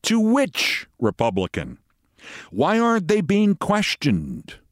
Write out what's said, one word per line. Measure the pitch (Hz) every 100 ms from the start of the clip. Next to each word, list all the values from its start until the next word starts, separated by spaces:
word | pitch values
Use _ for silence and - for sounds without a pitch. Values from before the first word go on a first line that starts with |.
To | - 226
which | 220 262 269 - - - - _
Republican? | 113 - 117 98 90 - 76 - _ _ _ _ - - -
Why | 95 151 220
aren't | 233 226 165
they | 208
being | 160 202 208 196
questioned | - 208 196 - 147 92 73 - - - _